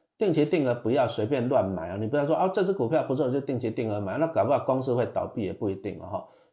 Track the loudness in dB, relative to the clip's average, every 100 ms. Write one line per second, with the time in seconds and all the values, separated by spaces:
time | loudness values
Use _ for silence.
0 | _ -2 0 2 2 2 2 0 2 2
1 | 2 0 0 0 2 2 2 -2 -4 -4
2 | -2 0 2 2 2 2 0 0 0 0
3 | 0 0 0 0 -2 -2 -2 -2 -2 -2
4 | -2 -2 0 2 2 2 2 0 0 0
5 | 0 -2 -4 -4 -4 -2 -4 -4 -6 -10
6 | -8 -10 -10 -18 _